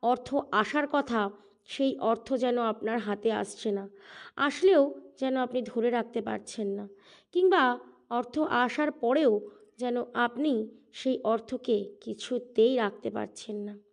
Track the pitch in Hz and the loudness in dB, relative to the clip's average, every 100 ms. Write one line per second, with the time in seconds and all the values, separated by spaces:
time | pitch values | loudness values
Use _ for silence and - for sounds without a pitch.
0 | 233 247 - 277 - 202 208 294 285 294 | 2 0 0 -4 0 0 0 0 0 0
1 | 277 233 196 - - _ _ - 269 269 | 0 0 -2 -4 -20 _ _ 0 0 0
2 | 220 226 226 262 247 240 233 214 214 233 | 0 0 0 -2 0 0 0 -2 -2 -4
3 | 208 208 220 214 196 - 220 202 196 - | -2 -2 0 0 -4 -6 -4 -4 -6 -16
4 | - - - - 285 277 370 349 277 - | -20 -20 -20 -2 -2 4 6 8 6 0
5 | - - 262 262 254 247 214 233 233 240 | -16 -6 -2 0 -2 -4 -4 -2 0 0
6 | 226 233 202 - 214 - 202 196 202 - | -2 -6 -4 -8 -8 -6 -6 -6 -8 -16
7 | - - _ 349 370 359 254 247 - - | -20 -20 _ 2 4 6 4 0 -6 -20
8 | _ 233 247 294 311 240 240 220 302 - | _ -4 -2 -2 0 2 0 0 -2 0
9 | 233 269 294 208 208 - - _ 247 240 | 2 4 4 4 -2 -18 -20 _ -4 -4
10 | 240 - 240 240 302 240 220 - _ - | -4 -2 -2 0 -2 0 -4 -10 _ -6
11 | 262 254 - 226 220 254 - 208 196 - | -2 0 0 -2 -2 -8 -2 -2 -2 -12
12 | - 107 - 247 247 - 226 262 214 202 | -12 -10 -6 -6 -4 4 4 4 0 -2
13 | 226 208 208 - - 208 208 208 208 | -8 -6 -8 -10 -12 -10 -10 -12 _